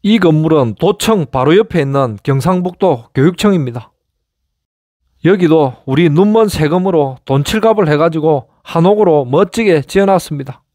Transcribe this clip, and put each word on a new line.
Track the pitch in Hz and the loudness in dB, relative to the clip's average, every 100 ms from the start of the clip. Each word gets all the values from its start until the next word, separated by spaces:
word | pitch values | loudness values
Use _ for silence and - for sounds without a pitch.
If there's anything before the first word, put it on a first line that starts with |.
이 | 196 220 | 2 2
건물은 | 170 156 156 156 120 101 | 2 2 2 0 0 -2
도청 | 170 202 - 214 147 | -2 -2 -2 -2 -2
바로 | 131 131 185 | -2 2 2
옆에 | 220 175 | 0 -2
있는 | 139 139 127 104 | -2 -2 -4 -4
경상북도 | - 135 165 185 180 - 190 123 - | -4 -2 0 -2 -4 -2 -2 -2 -4
교육청입니다. | - 151 180 208 185 127 117 - _ _ _ _ _ _ _ _ _ _ _ _ _ | 0 0 0 0 0 -4 -10 -16 _ _ _ _ _ _ _ _ _ _ _ _ _
여기도 | 160 196 175 160 139 - | 0 2 2 2 0 -4
우리 | - 131 175 | -4 0 2
눈먼 | 147 208 220 214 | 2 2 2 0
세금으로 | 156 151 180 185 165 139 127 | 0 -2 0 0 0 -2 -6
돈칠갑을 | - 135 143 220 220 214 165 | -4 -2 -2 -2 0 0 0
해가지고 | 147 165 160 156 143 - _ | 0 0 0 -2 -2 -4 _
한옥으로 | - 170 175 208 196 151 | -6 0 2 2 2 2
멋지게 | 123 147 196 - 214 160 | 0 0 0 0 0 0
지어놨습니다. | 131 190 196 190 - 147 135 - _ | 0 -2 0 0 -2 -10 -12 -16 _